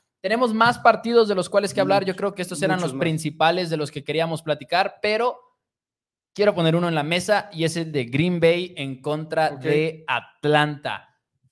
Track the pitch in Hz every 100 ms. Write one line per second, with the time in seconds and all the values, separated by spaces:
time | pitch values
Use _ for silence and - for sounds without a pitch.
0 | _ _ 190 226 247 220 233 240 247 220
1 | 226 233 214 196 170 202 202 143 190 196
2 | 190 185 202 196 175 175 190 185 165 131
3 | 170 160 151 147 160 180 175 160 143 147
4 | 131 151 165 160 156 147 139 175 196 -
5 | 208 220 247 - _ _ _ _ _ _
6 | _ _ _ - 208 175 165 170 175 160
7 | 147 175 180 208 - 165 160 170 160 147
8 | 120 135 175 175 165 175 180 170 139 131
9 | 151 156 160 160 156 143 143 151 160 160
10 | - 123 - _ 147 151 151 143 131 101
11 | - _ _ _ _